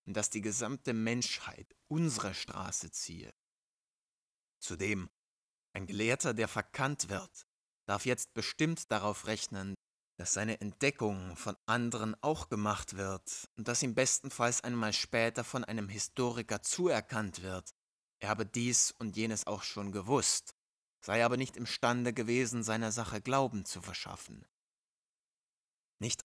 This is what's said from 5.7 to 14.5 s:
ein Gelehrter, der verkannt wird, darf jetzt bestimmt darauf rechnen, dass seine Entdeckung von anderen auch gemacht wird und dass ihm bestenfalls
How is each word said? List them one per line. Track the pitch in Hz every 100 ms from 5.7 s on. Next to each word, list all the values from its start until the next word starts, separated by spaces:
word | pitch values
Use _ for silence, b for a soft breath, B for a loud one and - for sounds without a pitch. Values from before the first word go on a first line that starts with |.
ein | 104 95
Gelehrter, | 101 113 131 151
der | 110 110
verkannt | 107 - - 135 143 160
wird, | 95 92 - - _ _ _ -
darf | 101
jetzt | 123 123 -
bestimmt | 113 - - 160 165 -
darauf | 107 104 101 -
rechnen, | 110 - 101 95 95 _ _ _ -
dass | 87
seine | 95 107 110
Entdeckung | 104 - 139 - 110 95 92 82
von | 107 98 -
anderen | 120 120 117 110 -
auch | 143 156 -
gemacht | 107 104 101 - 95
wird | 95 95 - - - -
und | 110
dass | 117
ihm | 131
bestenfalls | 113 131 - 135 - 120